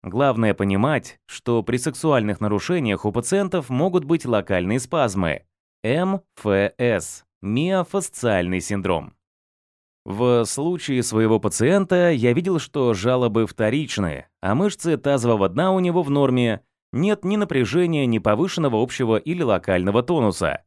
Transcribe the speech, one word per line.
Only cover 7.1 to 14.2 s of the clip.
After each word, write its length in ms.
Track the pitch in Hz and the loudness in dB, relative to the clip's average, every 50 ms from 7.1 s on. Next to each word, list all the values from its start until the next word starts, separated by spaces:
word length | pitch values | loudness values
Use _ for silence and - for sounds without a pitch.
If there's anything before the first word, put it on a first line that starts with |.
| - - _ _ _ _ | -14 -18 _ _ _ _
миофасциальный 1200 | - 98 107 127 160 180 190 185 170 - - 202 - - - - - 117 104 92 87 87 92 92 | -6 -4 -2 -2 0 0 0 -2 -2 -2 -4 -4 -4 -4 -8 -2 0 2 2 2 2 0 -2 -4
синдром. 540 | 87 - 104 101 90 92 90 78 - - _ _ _ _ _ _ _ _ _ _ _ _ _ _ _ _ _ _ _ | -4 -4 -6 -4 0 0 -2 -2 -2 -8 _ _ _ _ _ _ _ _ _ _ _ _ _ _ _ _ _ _ _
В 400 | - 95 104 123 123 123 120 113 | -10 -4 0 2 2 4 2 2
случае 580 | 98 - 139 147 170 180 160 - - 135 127 | 0 -4 -4 -4 -4 -4 -4 -4 -2 -2 -2
своего 380 | 110 - 110 110 113 110 113 107 | -2 0 2 2 4 4 4 2
пациента 720 | - 104 - - 110 143 185 202 196 180 185 180 175 175 | 2 -2 -2 2 2 4 4 2 2 2 2 4 4 4
я 220 | 160 123 113 123 | 2 2 2 2
видел, 260 | 120 151 170 190 185 156 | 2 2 0 0 -2 -2
что 360 | - - - 139 131 120 110 | -2 -4 -2 0 2 2 0
жалобы 520 | 90 95 120 127 127 123 117 101 113 110 | 0 0 0 2 2 0 2 2 0 0
вторичные, 840 | 101 - - 110 107 123 151 156 - - 104 98 82 73 65 | 0 -2 -2 -2 0 0 -2 -4 -4 -2 -2 -2 -2 -4 -6